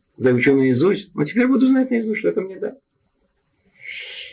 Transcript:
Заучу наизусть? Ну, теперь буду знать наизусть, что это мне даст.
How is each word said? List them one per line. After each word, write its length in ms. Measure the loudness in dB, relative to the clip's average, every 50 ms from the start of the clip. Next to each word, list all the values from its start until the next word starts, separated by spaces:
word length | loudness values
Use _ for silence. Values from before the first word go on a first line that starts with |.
| _ _ _ 0
Заучу 380 | 0 2 2 4 4 4 4
наизусть? 560 | 4 4 2 2 2 2 0 0 -2 -6 -10 -4
Ну, 100 | -4 -4
теперь 240 | -2 0 0 2 2
буду 200 | 4 4 4 4
знать 240 | 4 2 2 0
наизусть, 280 | -2 -2 -2 -2 -4 -2
что 100 | -2 -2
это 120 | -2 -2
мне 160 | -6 -8 -10 -10
даст. 220 | -10 -10 -10 -12 _ _ _ _ _ _ _ _ _ _ _ _ _ _ _ _ _ _ _ _ -20 -16 -14 -14 -12 -12 -12 -12 -14 -14